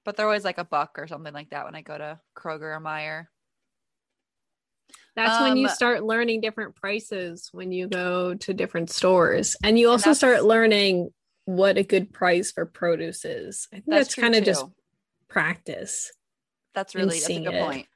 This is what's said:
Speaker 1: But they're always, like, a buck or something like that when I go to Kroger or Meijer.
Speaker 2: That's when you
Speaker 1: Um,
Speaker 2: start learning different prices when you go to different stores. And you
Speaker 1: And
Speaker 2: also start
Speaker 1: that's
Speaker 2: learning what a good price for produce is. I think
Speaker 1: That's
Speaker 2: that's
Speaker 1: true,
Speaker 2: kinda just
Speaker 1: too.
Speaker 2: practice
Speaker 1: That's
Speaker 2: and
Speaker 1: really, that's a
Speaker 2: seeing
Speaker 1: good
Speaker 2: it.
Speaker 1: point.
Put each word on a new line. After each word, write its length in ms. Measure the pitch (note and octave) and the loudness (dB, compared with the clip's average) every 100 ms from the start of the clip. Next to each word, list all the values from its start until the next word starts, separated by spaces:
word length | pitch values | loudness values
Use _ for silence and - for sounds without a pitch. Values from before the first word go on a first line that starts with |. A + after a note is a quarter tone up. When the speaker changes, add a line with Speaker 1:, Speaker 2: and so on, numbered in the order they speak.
| - | -10
Speaker 1:
But 100 | G#3 | -4
they're 100 | G#3+ | -2
always, 160 | G#3 G3 | -2 -4
like, 120 | F3+ | -8
a 40 | E3+ | -4
buck 340 | D3 D3+ - | -4 -4 -8
or 80 | D#3 | -14
something 260 | D3+ D3+ | -14 -14
like 160 | D3 D3+ | -16 -12
that 160 | D3 - | -12 -12
when 100 | D#3 | -14
I 60 | |
go 160 | - D3+ | -14 -14
to 240 | D3+ D#3+ _ - | -14 -16 _ -16
Kroger 400 | E3+ D#3 D#3 D#3 | -12 -10 -10 -10
or 40 | |
Meijer. 460 | D#3+ D#3 D3+ D#3 E3 _ _ _ _ _ _ _ _ _ _ _ _ _ _ _ _ - _ - | -10 -8 -8 -10 -14 _ _ _ _ _ _ _ _ _ _ _ _ _ _ _ _ -20 _ -2
Speaker 2:
That's 240 | A3+ A3+ | 0 2
when 180 | C4+ C4 | 4 2
you 100 | C4 | 2
Speaker 1:
Um, 80 | - | 2
Speaker 2:
start 280 | A#3+ A#3 | 0 0
learning 380 | A3 A3+ A#3+ A3+ | 0 0 0 -2
different 340 | A3 G#3+ G3+ - | -4 -6 -10 -10
prices 760 | G3 G#3 - G3 F3 F3 - | -6 -6 -6 -8 -8 -12 -18
when 200 | F3+ F#3 | -12 -8
you 160 | F3+ F#3 | -6 -4
go 480 | F3+ F3+ F3+ F3+ F#3 | -4 -2 -2 -2 -6
to 180 | - | -6
different 380 | F#3+ F#3 E3+ E3 | -4 -4 -4 -6
stores. 640 | - F#3 F#3 D#3+ - - - | 0 4 6 4 2 -2 0
And 160 | G#3 A3+ | 4 6
you 80 | A#3 | 6
Speaker 1:
And 40 | |
Speaker 2:
also 200 | A#3+ D#4+ | 6 6
start 220 | D4 C4 A#3+ | 6 6 6
Speaker 1:
that's 80 | |
Speaker 2:
learning 680 | G#3 A3+ A3+ G#3 G3 F3+ F3 _ _ _ - | 6 6 6 6 4 2 -2 _ _ _ -4
what 320 | F3+ G3 G3 | 2 4 4
a 60 | |
good 300 | G3 F#3+ G3 | 2 0 0
price 380 | - F3+ F3 - | -2 0 0 -2
for 140 | - E3+ | -6 -8
produce 600 | - E3+ E3 E3 F#3 - | -4 -2 -2 -4 -10 -10
is. 420 | B2+ - G3 - | -10 -10 -12 -14
I 60 | G3 | -12
think 100 | B3+ | 2
Speaker 1:
That's 200 | D4+ C#4 | 4 4
Speaker 2:
that's 60 | |
Speaker 1:
true, 100 | - | 2
Speaker 2:
kinda 180 | A#3+ A3+ | 2 4
just 240 | G3+ D#3+ C3+ | 4 0 -2
Speaker 1:
too. 100 | _ _ _ _ _ _ | _ _ _ _ _ _
Speaker 2:
practice 840 | F#3+ D#3 - - - - - - _ _ _ _ _ _ | -2 -2 -4 -10 -12 -8 -8 -10 _ _ _ _ _ _
Speaker 1:
That's 200 | G3 G3 | -8 -6
Speaker 2:
and 80 | F#3+ | -2
Speaker 1:
really, 180 | F#3+ E3 | -2 0
that's 40 | D#3 | -4
a 0 | |
Speaker 2:
seeing 120 | E3+ | -4
Speaker 1:
good 100 | D#3+ | -4
Speaker 2:
it. 100 | F3 | -2
Speaker 1:
point. 240 | D#3 C3+ - | -2 -4 -12